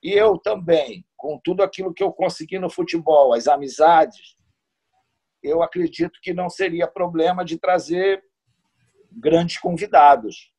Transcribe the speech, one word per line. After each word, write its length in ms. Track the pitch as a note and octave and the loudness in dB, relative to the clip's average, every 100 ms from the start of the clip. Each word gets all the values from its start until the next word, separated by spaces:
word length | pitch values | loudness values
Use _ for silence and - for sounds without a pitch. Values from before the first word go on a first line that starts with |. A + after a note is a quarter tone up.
E 120 | - | 0
eu 260 | G3+ G#3+ F3+ | 2 2 2
também, 640 | - G#3 E3+ D#3+ C3 F#2+ _ _ | -4 -6 0 0 0 -10 _ _
com 200 | C#3+ D3+ | -12 -8
tudo 220 | - F#3 | -6 -2
aquilo 280 | F#3+ - F#3+ | -2 -2 -10
que 120 | E3+ | -4
eu 80 | - | -6
consegui 480 | E3 F3+ F3+ D#3+ F#3+ | -2 -6 -4 -12 -10
no 100 | F3+ | -10
futebol, 640 | - E3+ E3+ D#3+ D3+ C3+ | -8 -6 -4 2 4 4
as 140 | A#2+ A#2+ | 2 0
amizades, 880 | C#3+ C#3 B2 D3+ E3 D3 - - _ _ _ _ _ _ _ _ _ _ _ | -2 -4 2 4 6 2 -4 -20 _ _ _ _ _ _ _ _ _ _ _
eu 220 | C#3 E3 | -4 -2
acredito 560 | E3+ F#3 E3 - E3+ _ | -2 -2 -4 -4 -6 _
que 100 | - | -10
não 160 | F3 F3 | -6 -8
seria 380 | - F#3+ E3+ E3+ | -4 -4 -2 -6
problema 580 | - F3 E3 E3 F3+ | -4 -6 -2 -2 -2
de 140 | F3 E3 | -6 -6
trazer 640 | F3+ F3+ C#3+ F3 G3 G3 _ _ _ _ _ _ _ _ _ | 0 -2 -2 -2 -2 -2 _ _ _ _ _ _ _ _ _
grandes 480 | - D3+ E3 E3+ - | -6 0 0 0 -6
convidados. 920 | F3+ E3+ G#3 E3+ D3 C#3 G#2+ - _ | -6 -6 2 6 6 6 0 -14 _